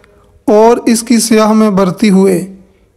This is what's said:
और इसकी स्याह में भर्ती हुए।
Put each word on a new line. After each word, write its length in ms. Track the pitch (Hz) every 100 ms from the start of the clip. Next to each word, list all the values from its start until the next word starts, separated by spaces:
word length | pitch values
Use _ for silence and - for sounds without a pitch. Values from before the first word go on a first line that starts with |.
| _ _ _ _ -
और 360 | 208 226 240 -
इसकी 320 | 226 - 233
स्याह 340 | - 220 214
में 220 | 220 220 190
भर्ती 320 | 190 - 214
हुए। 280 | 190 190 180 - - - _ _